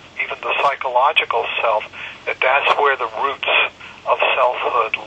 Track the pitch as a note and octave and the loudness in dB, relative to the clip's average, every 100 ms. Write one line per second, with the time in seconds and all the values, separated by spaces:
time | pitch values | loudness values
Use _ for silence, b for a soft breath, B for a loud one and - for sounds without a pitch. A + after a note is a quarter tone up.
0 | - - C3+ C#3 - - C#3+ C3 C3+ B2 | -12 -8 -8 -6 -4 0 0 0 0 2
1 | C#3 D#3+ D#3 A#2 A2+ - A#2 G#2+ - B | 4 2 0 0 -2 -2 0 0 -2 B
2 | B B - - C3 C3+ B2+ B2 C#3 C3+ | B B -8 -2 2 2 2 4 2 2
3 | A#2 A2 C#3 C3 - - - - B B | -2 -2 -4 -4 0 0 0 -4 B B
4 | - B2 - - B2+ B2+ - B2 A2 - | -2 0 2 2 2 0 0 0 0 -4